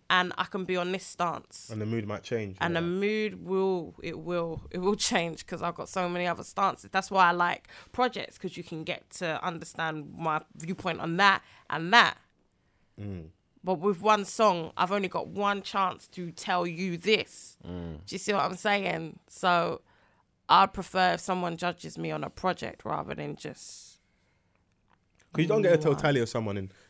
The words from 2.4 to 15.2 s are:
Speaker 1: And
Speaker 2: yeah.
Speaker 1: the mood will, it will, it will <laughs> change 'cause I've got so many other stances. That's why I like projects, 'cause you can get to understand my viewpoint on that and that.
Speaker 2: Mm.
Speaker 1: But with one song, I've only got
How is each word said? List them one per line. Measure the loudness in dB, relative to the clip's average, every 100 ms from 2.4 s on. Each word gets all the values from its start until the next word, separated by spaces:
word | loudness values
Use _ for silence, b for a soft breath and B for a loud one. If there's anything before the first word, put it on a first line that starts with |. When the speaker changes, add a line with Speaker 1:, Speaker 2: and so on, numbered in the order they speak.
| -4 -2
Speaker 1:
And | -2 0
Speaker 2:
yeah. |
Speaker 1:
the | -2
mood | 0 0 0 -2 -4
will, | -4 0 2 0 -4 -10
it | -10 -8
will, | -4 -4 -4 -8 -8
it | -2
will | 0 2
<laughs> | 2
change | 2 0 -6 -10
'cause | -6
I've | -6 -6
got | -6
so | -2 -2
many | 0 -2
other | -2
stances. | -6 0 0 0 -4
That's | -4 0
why | 6 6
I |
like | 6 2 0 -8 B B
projects, | 0 0 0 -8 -8
'cause | -10 -10
you |
can | -10 -8
get | -6 -8 -8 -6
to | -4 -2
understand | -4 -6 -8 -4 -4 -4 -10 -6
my | -2 -2 -4 -10
viewpoint | -8 -4 -4 -4
on | -2 6
that | 6 6 B B _
and | -6 6
that. | 8 8 2 _ _ _ _ _ _ _ -12
Speaker 2:
Mm. | -10 -10 -12 _ _ _
Speaker 1:
But | -4 0
with | 0 2
one | 2 2
song, | 2 4 4 4 -2 -2
I've | 0
only | 0 -2
got | -4